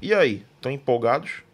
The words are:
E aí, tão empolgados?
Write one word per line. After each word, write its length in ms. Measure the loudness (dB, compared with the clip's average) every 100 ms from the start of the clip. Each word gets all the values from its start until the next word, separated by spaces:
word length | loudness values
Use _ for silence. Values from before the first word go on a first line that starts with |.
E 120 | 0
aí, 320 | 2 2 0 -10 _
tão 100 | -8
empolgados? 720 | -6 0 2 2 0 -2 -14 -18